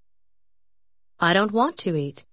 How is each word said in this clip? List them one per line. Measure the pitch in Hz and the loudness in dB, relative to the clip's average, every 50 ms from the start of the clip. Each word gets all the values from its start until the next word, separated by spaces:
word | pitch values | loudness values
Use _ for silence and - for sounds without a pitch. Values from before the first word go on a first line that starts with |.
| _ _ _ _ _ _ _ _ _ _ _ _ _ _ _ _ _ _ _ _ _ _ _ - | _ _ _ _ _ _ _ _ _ _ _ _ _ _ _ _ _ _ _ _ _ _ _ -2
I | 170 170 175 | 0 2 2
don't | 190 208 214 | 2 2 0
want | 202 226 240 311 339 - | 2 0 0 0 -2 -4
to | - 196 165 | -6 -4 -2
eat. | 151 143 143 139 - - - | -2 -4 -6 -8 -14 -20 -20